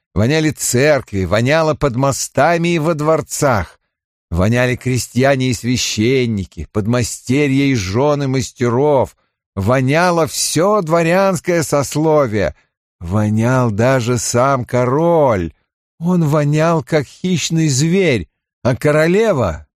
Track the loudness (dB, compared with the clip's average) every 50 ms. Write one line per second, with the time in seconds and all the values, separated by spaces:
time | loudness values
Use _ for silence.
0 | _ _ -2 0 0 2 2 0 0 -2 -2 -4 -4 -2 0 2 2 2 2 2
1 | 0 -4 -6 -4 -2 0 0 0 2 2 2 2 2 0 0 0 -2 -2 0 0
2 | 0 0 0 -2 -6 -6 0 2 2 2 2 2 0 0 0 0 0 -2 -2 -2
3 | 0 0 0 0 -2 -4 -6 -2 0 0 2 0 -2 -6 -10 _ _ _ _ _
4 | _ _ _ _ _ -6 -2 0 0 2 2 2 0 0 -2 -2 -4 -4 -4 -4
5 | -4 -4 -2 0 2 2 2 2 0 -2 -4 -4 -4 -2 -2 -2 -2 -4 -2 0
6 | 0 2 2 2 0 0 -2 -4 -6 -8 -10 -14 -14 -8 -6 -4 -2 0 0 -2
7 | -2 -4 -6 -8 -4 -2 0 2 2 2 2 2 2 2 0 0 -2 -2 -2 0
8 | 0 0 0 0 -2 -2 -2 -2 -4 -6 -6 -4 -2 0 0 0 2 2 2 2
9 | 0 -2 -6 _ _ _ _ _ _ _ -8 -4 -2 0 0 0 2 0 2 2
10 | 2 2 2 0 0 -2 -2 -6 -6 -4 -2 0 0 2 0 0 0 0 0 0
11 | 2 2 2 2 2 0 -2 -2 -2 -2 -2 -2 0 0 -2 -2 -2 -2 -4 -2
12 | 0 2 2 2 2 0 0 -2 -2 -2 -4 _ _ _ _ _ _ _ _ -14
13 | -8 -4 -2 0 0 0 0 0 0 2 2 2 0 0 0 0 0 2 2 0
14 | 0 -2 -2 -2 -2 -2 0 0 2 2 0 -2 -2 -2 -2 -2 0 0 0 0
15 | 2 2 2 4 2 2 2 0 -2 -4 -8 _ _ _ _ _ _ _ _ -6
16 | -4 0 0 2 2 2 2 2 2 2 2 2 2 2 0 0 -2 -2 -2 -2
17 | -2 -4 -8 -8 -4 -2 -2 -2 -2 -2 -2 0 0 0 2 0 0 2 2 2
18 | 2 2 0 0 -2 -8 _ _ _ _ _ _ -2 -2 -2 0 0 0 2 2
19 | 2 2 2 2 2 2 2 0 0 -2 -4 -6 -12 _ _